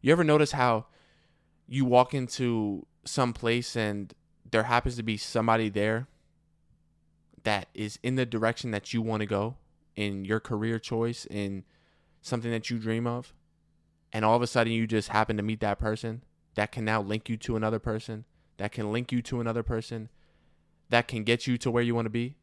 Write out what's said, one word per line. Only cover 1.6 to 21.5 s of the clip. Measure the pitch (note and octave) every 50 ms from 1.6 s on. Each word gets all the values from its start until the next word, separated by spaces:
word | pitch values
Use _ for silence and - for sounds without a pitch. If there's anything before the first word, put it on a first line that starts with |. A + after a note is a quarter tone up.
| _
you | - B2 C3+ C3+
walk | B2 A#2+ B2 B2+ B2 -
into | C#3 B2+ A#2+ - - C3 A#2+ A#2 A2+ G#2+ G#2 G2+ F2 - _ _ _ _
some | - - - C3 B2 A2+
place | - - A#2 A#2 B2 A#2+ - -
and | A#2+ A2 G#2+ G#2 G2+ G2 F#2 - _ _ _ _ _ _ A2
there | - A2 A2
happens | A2+ A#2+ A#2+ - C3+ B2
to | A#2+ A2+
be | A2+ A2
somebody | G2+ - - - A#2 A2 A2+ A2+ A2+ A2+ G#2+
there | G2 G#2 G2+ G#2+ A2 A2+ C3 - _ _ _ _ _ _ _ _ _ _ _ _ _ _ _ _ _ _ _ _ _ _ _ _ _ - _
that | A2 G#2 G2 F2 _ _
is | - G#2+ G#2+ G#2 - -
in | B2 C3
the | C3 B2+
direction | A#2 A#2 A2 A2 A2+ A#2 - - B2
that | A2 G#2 - - -
you | A#2 A2
wanna | A2+ A2 G#2+ G#2+
go | F#2+ G#2+ G2 G2+ A2+ C3 - _ _ _ _ _ _ _
in | - G#2 G2+ G2+ G2 F#2+
your | F#2+ G#2+ A2
career | - - A#2+ G#2 G#2+ A2+ A#2 A2+
choice, | - - A#2+ A2+ A2+ A#2 A#2+ - -
in | - - G#2 G2+ G2 G2 F#2+ F#2+ _ _ _ _ _ _ _ _ _ _ _ _
something | - - A#2 A2+ A#2
that | A#2 A2+ A2 -
you | A#2+ A#2
dream | A2 A2+ A2 A2+ A#2+
of, | A#2+ A#2+ B2 B2+ - - _ _ _ _ _ _ _ _ _ _ _ _ _ _ _ -
and | A2 G#2+
all | G#2+ A2+
of | A#2+ A#2+
a |
sudden | A#2 - B2 A#2 A2+ A2+
you | A2+ A2+
just | A2 A2+ A2 G2+ -
happen | - G#2+ A2 - A2+
to | G#2 G2+
meet | G#2+ A2 A2
that | - G#2 G2+ -
person | A#2 A2 A2 G#2+ - A#2 A2 A#2+ - _ _ _ _ _ _
that | - G#2 G#2+ -
can | C3 A2+
now | A2 A2 A2 G2+
link | G2 G#2+ A2 - -
you | A#2
to | A2 - - A#2
another | A2+ G#2+ G#2+ A2 A2
person, | - A#2 G#2+ A2 - - A2+ G#2+ B2 _ _ _ _ _ _ -
that | G2 G#2 -
can | - G#2+ G#2 G#2+
link | A#2+ B2 -
you | B2+ A#2+
to | A#2+ - - A#2+
another | A#2 A#2 A2+ A#2 A2
person, | - A#2+ A2+ A2 - A#2+ A2+ G#2+ G#2+ _ - _ _ _ _ _ _ _ _ _ _ _ _ _ _
that | A2+ A#2 A#2+ -
can | - A2+ G#2+
get | A2 A#2 A#2 -
you | -